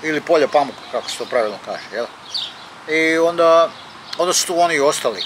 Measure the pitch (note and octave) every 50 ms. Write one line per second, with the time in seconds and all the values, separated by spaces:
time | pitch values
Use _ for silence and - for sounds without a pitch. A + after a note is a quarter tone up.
0 | - D#3 D#3 D3 C3 - E3+ D#3+ C#3+ B2+ - D3 C#3+ C3 A2+ - - - - B2
1 | - - - - A#2+ G#2 - B2 A2+ G#2+ G#2 F#2 - - G2 D#2+ - - - G#2+
2 | A#2+ A2 - - - - - - - - - - - - - - - - D#3 D#3+
3 | D#3+ D#3+ D#3+ E3 E3 E3 E3+ E3+ E3+ E3 E3 E3 E3 D#3 - - - - - -
4 | - - - - E3 F3+ E3+ - - - F3+ E3+ F3 E3+ E3 D3 C#3 C#3+ D3+ -
5 | - C3 A2 F#2+ F2+